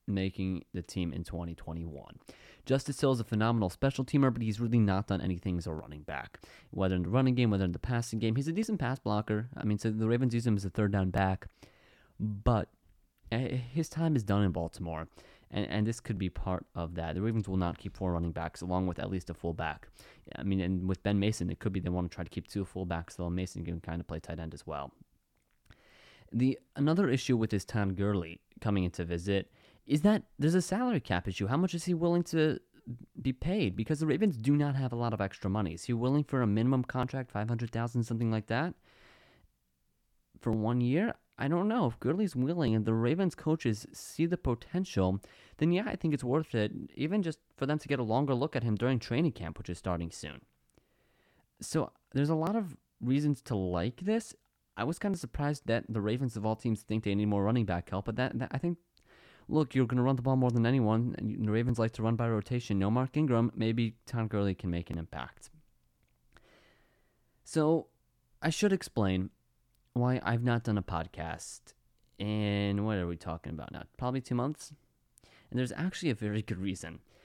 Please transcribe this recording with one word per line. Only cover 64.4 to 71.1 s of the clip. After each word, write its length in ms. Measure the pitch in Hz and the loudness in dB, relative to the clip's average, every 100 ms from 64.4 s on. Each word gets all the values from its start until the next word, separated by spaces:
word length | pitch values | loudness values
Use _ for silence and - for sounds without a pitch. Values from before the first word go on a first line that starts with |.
| 101 | 0
can 160 | 90 92 | 0 -2
make 200 | 85 85 | -2 -4
an 80 | 82 | -6
impact. 520 | 82 73 64 - - - _ _ _ _ _ _ _ - _ - _ _ _ _ _ _ _ _ | -6 -10 -10 -14 -20 -20 _ _ _ _ _ _ _ -20 _ -20 _ _ _ _ _ _ _ _
So, 420 | - 160 151 165 - _ _ _ _ _ | -4 2 4 4 0 _ _ _ _ _
I 80 | 156 | -2
should 220 | - 208 | 2 2
explain 580 | 190 - - 98 92 95 - _ _ _ _ _ | 2 -2 0 2 2 -2 -8 _ _ _ _ _
why 260 | 123 123 127 | 0 2 2
I've 220 | - 117 | 0 0
not 180 | 123 117 | 2 0
done 160 | 117 104 | 2 -2
a 40 | |
podcast 920 | 92 82 82 | 0 -4 -4